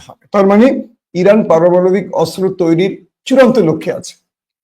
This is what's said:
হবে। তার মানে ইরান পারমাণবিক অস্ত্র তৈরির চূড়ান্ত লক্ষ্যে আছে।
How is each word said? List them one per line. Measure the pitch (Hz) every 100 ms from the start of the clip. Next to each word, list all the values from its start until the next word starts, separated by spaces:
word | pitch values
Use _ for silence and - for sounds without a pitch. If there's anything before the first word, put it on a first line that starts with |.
| -
হবে। | - _
তার | 208 196
মানে | 208 254 262 - _ _
ইরান | 170 190 220
পারমাণবিক | 151 160 175 180 180 196 185 -
অস্ত্র | 165 - 190
তৈরির | 190 170 165 190 - _ _ -
চূড়ান্ত | 262 240 247
লক্ষ্যে | 165 156 -
আছে। | - - - _ _ _ _